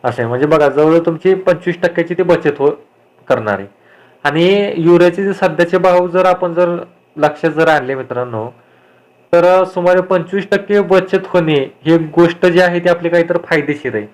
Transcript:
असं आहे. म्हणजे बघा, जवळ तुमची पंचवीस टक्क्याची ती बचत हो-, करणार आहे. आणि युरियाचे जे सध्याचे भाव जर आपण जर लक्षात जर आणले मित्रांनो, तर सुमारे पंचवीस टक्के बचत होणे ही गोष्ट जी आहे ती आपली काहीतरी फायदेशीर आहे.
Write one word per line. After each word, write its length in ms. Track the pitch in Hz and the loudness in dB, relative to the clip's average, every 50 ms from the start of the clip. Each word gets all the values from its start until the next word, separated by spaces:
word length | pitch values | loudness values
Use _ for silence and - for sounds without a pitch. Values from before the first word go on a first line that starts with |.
| - | -6
असं 180 | 123 113 - | -6 -4 -4
आहे. 80 | 120 113 | -4 -4
म्हणजे 160 | 120 127 143 | -2 -2 0
बघा, 240 | 151 156 156 147 143 | 0 2 2 2 0
जवळ 280 | 131 143 151 156 165 170 165 | 2 2 2 2 2 2 0
तुमची 280 | 170 165 160 - 190 190 | 0 -6 -2 0 -2 -2
पंचवीस 480 | 190 190 190 180 - - 180 165 - | 0 0 0 -2 0 -2 -8 -6 -2
टक्क्याची 320 | - 170 170 - 165 170 180 | -4 -4 -2 -2 -4 -4 -2
ती 100 | 170 185 | -4 0
बचत 360 | 175 170 165 - 151 143 - | 0 0 0 0 -2 -2 0
हो-, 120 | 139 147 - - - _ _ _ _ _ _ _ _ | 0 0 0 -2 -14 _ _ _ _ _ _ _ _
करणार 320 | - 135 123 110 107 101 95 | -2 -2 -2 0 -2 -4 -4
आहे. 80 | 98 98 _ _ _ _ _ _ _ _ _ _ _ | -6 -12 _ _ _ _ _ _ _ _ _ _ _
आणि 500 | 143 143 160 170 180 196 202 202 208 - | -4 0 2 2 2 2 2 0 -2 -4
युरियाचे 460 | 170 165 165 175 170 175 175 175 185 196 | -2 2 4 4 6 4 2 2 0 -4
जे 100 | 196 190 | -4 -2
सध्याचे 440 | 185 190 165 156 160 175 170 180 | -2 -2 -2 0 0 -2 0 0
भाव 300 | 185 180 185 180 180 180 | 0 2 2 2 2 0
जर 180 | 180 170 185 180 | 0 0 0 2
आपण 280 | 185 180 180 185 175 170 | 2 2 0 -2 -4 0
जर 240 | 170 180 175 175 170 - - _ _ _ _ _ | 0 0 0 0 -6 -8 -14 _ _ _ _ _
लक्षात 340 | 151 151 151 151 - - 165 | -2 -2 -2 -2 -2 -4 -4
जर 160 | 151 156 160 | 0 0 2
आणले 280 | 160 156 147 131 127 135 | 2 2 0 0 -4 -8
मित्रांनो, 540 | 131 127 117 123 123 123 123 117 110 110 120 123 _ _ _ _ _ _ _ _ _ _ _ _ _ _ _ - | -8 -8 -8 -6 -8 -6 -6 -6 -8 -8 -8 -12 _ _ _ _ _ _ _ _ _ _ _ _ _ _ _ 2
तर 300 | 175 170 180 185 185 185 | 2 4 4 4 2 2
सुमारे 380 | 180 - 180 175 180 180 185 | 0 -4 -2 0 2 2 2
पंचवीस 460 | 180 185 190 180 165 175 190 202 185 - | 0 -2 -4 -6 -4 -4 -6 -6 -4 -2
टक्के 320 | 208 196 202 - 208 208 | -4 -4 -2 0 0 0
बचत 460 | 196 170 190 185 185 190 - 185 190 | 2 2 2 0 2 0 -4 -4 -4
होणे 460 | - - 180 165 160 151 143 135 131 - _ - | 0 -2 0 0 2 0 0 -2 -4 -10 _ 0
ही 120 | 160 165 | 2 2
गोष्ट 480 | 170 160 156 151 165 170 170 170 - - | 2 2 0 2 2 2 2 2 0 0
जी 140 | 180 165 175 | 2 4 4
आहे 200 | 185 175 175 175 | 2 2 0 0
ती 100 | 170 180 | 0 0
आपली 200 | 170 170 175 170 | 0 0 0 0
काहीतरी 280 | 175 175 170 170 175 170 - | 0 0 0 0 -2 -4 -2
फायदेशीर 520 | - 165 156 143 147 147 147 - 131 113 | -2 -2 -2 0 -2 -6 -6 -6 -6 -6
आहे. 100 | 107 104 107 | -6 -8 -8